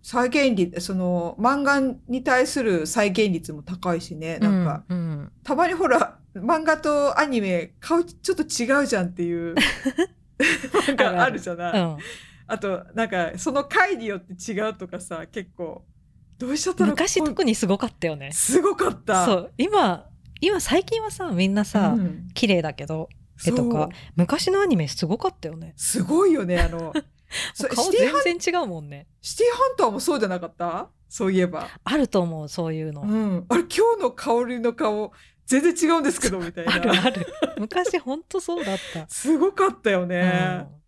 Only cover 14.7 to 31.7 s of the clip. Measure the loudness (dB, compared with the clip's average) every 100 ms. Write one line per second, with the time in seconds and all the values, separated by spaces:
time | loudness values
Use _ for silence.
14.7 | -6 -12 -12 -10 -12 -10 -12 -12 -12 -12
15.7 | -12 -20 _ _ _ _ -10 -4 -2 -2
16.7 | 2 2 2 0 0 0 0 0 2 2
17.7 | 0 -2 -4 -6 -6 -6 -2 2 4 4
18.7 | 2 -2 -2 0 4 4 2 0 -4 2
19.7 | 4 4 0 -8 -20 -20 -2 0 0 2
20.7 | 0 2 -4 -4 -6 -4 0 2 2 0
21.7 | 2 2 2 0 -4 -10 -2 2 2 0
22.7 | -8 -8 -8 -8 -14 -20 -4 -2 0 0
23.7 | 0 -2 -6 -6 0 2 2 2 2 2
24.7 | 2 0 -4 -4 -2 -2 -4 -12 -12 -16
25.7 | -6 -4 -2 0 4 4 4 2 2 2
26.7 | 0 -6 -6 -6 _ _ -8 -8 -6 -4
27.7 | -2 2 4 4 4 2 0 -2 -2 -4
28.7 | -8 -12 -16 -20 _ -12 2 2 4 0
29.7 | 4 0 2 -2 0 0 -2 -8 _ -6
30.7 | -6 -10 _ _ -4 0 2 0 -2 -10